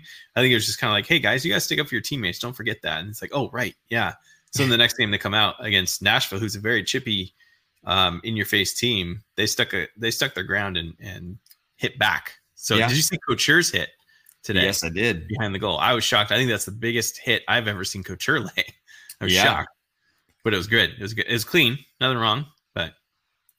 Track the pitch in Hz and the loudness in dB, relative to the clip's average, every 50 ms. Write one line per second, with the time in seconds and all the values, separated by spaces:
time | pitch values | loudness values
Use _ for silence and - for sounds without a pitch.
0 | - - - - - _ - 120 127 131 120 107 107 107 - - 131 113 104 101 | -6 -12 -18 -20 -20 _ 0 2 4 6 6 4 2 0 -2 -2 0 0 2 0
1 | - - 170 151 117 104 120 131 143 175 202 175 - - 160 147 147 - 131 110 | 2 2 2 2 4 2 2 2 0 0 0 0 0 0 0 -2 -2 -2 -2 -4
2 | - - 151 131 104 87 90 - - 120 127 - 110 110 113 - - 80 78 80 | -4 -4 -4 -4 -2 -4 -4 -4 -6 -8 -8 -6 -6 -6 -6 -4 -4 -6 -4 -4
3 | 90 104 107 - - - - 143 113 - - 123 120 90 - _ _ - 117 117 | -6 -8 -10 -12 -10 -6 -4 -4 -4 -4 -4 -4 -4 -4 -6 _ _ -2 0 0
4 | 101 82 - - _ _ _ _ _ _ - - 139 127 120 117 120 113 - - | 0 0 -2 -6 _ _ _ _ _ _ -2 0 2 4 6 6 4 4 4 2
5 | 113 104 101 98 - 98 101 107 104 95 - - 123 110 101 95 92 - - - | 0 0 0 0 0 0 2 2 2 2 0 -2 -2 0 2 2 2 0 -2 0
6 | 101 101 117 131 - - 95 98 113 101 107 98 101 113 120 107 87 - - 131 | 2 2 4 2 2 -2 -2 -4 -4 -4 -4 -4 -2 0 0 0 0 0 -2 -2
7 | - 117 104 95 90 - - _ _ _ _ _ _ _ _ _ _ - 92 95 | -2 -2 -2 -2 -4 -6 -10 _ _ _ _ _ _ _ _ _ _ 0 2 2
8 | 95 87 87 85 - 117 110 107 98 - 104 101 95 - - - 120 123 113 98 | 4 2 0 -2 -4 -4 -2 -2 -2 0 0 0 0 0 -2 0 0 0 0 0
9 | 87 87 90 107 - _ _ - 107 - - - 117 - - 92 78 - _ 104 | -2 -4 -6 -10 -12 _ _ -2 0 0 2 0 0 0 -2 -2 -4 -6 _ -4
10 | 113 113 - - 147 135 - 92 98 - 98 101 101 98 90 82 85 82 82 - | -4 -2 -2 0 -2 -2 -2 -4 -4 -2 -2 -2 -2 -2 -4 -4 -6 -6 -10 -14
11 | - 95 92 101 87 87 104 - _ _ _ _ _ _ _ - - - - 135 | -14 -14 -14 -12 -12 -14 -14 -16 _ _ _ _ _ _ _ -6 -4 -4 0 0
12 | 107 101 82 - - - - - _ _ _ - - - 110 110 113 120 127 156 | 2 2 2 0 -4 -8 -16 -20 _ _ _ -8 -2 2 2 4 4 4 2 2
13 | 160 - 180 - - 135 117 - - - 151 175 170 - - 92 76 - - _ | 2 0 0 -2 -2 -2 0 2 4 4 4 4 4 2 0 -2 -4 -6 -10 _
14 | _ _ _ _ _ _ _ _ - - 101 92 - 95 98 - 85 82 82 95 | _ _ _ _ _ _ _ _ -4 0 2 4 4 2 2 0 -4 -4 -2 0
15 | 113 117 98 82 82 85 107 - 110 101 95 95 110 98 82 69 80 117 123 113 | 0 0 0 -2 -4 -6 -4 -4 -4 -4 -4 -2 -2 -2 -2 -2 0 0 0 0
16 | 113 - 127 107 104 - 104 120 131 120 107 101 - 95 101 113 117 117 117 117 | 0 2 2 2 2 2 2 0 2 0 0 -2 -4 -6 -8 -6 -4 -2 -2 -2
17 | 107 - - - - 120 113 - - - 107 120 113 107 104 92 95 - - 98 | -2 -4 -6 -4 -2 0 0 0 0 0 0 0 0 -2 -4 -4 -4 -6 -6 -8
18 | 90 - 92 - - 131 156 139 101 87 - - - - - _ _ - - - | -10 -10 -10 -4 -2 0 0 0 -2 -2 -4 -4 -4 -4 -8 _ _ -20 -20 -20
19 | - - - - 98 98 90 95 101 135 90 73 - - - _ _ _ _ _ | -20 -20 -10 -4 0 2 4 6 4 4 2 0 -4 -8 -12 _ _ _ _ _
20 | _ _ _ _ _ _ _ _ - 113 104 90 87 107 113 113 92 - - - | _ _ _ _ _ _ _ _ -2 0 0 0 2 2 4 4 4 2 0 -6
21 | 101 101 110 107 - - 117 110 - - - 170 139 117 131 - - _ _ - | -10 -6 -4 -4 -2 -2 -2 -2 -2 0 2 4 4 2 0 -2 -8 _ _ -2
22 | 127 131 127 117 113 110 107 139 151 - _ _ _ _ - 98 82 80 - _ | -2 0 0 2 2 2 0 0 -2 -8 _ _ _ _ -6 -6 -6 -6 -8 _
23 | _ _ _ _ _ _ _ _ _ _ _ | _ _ _ _ _ _ _ _ _ _ _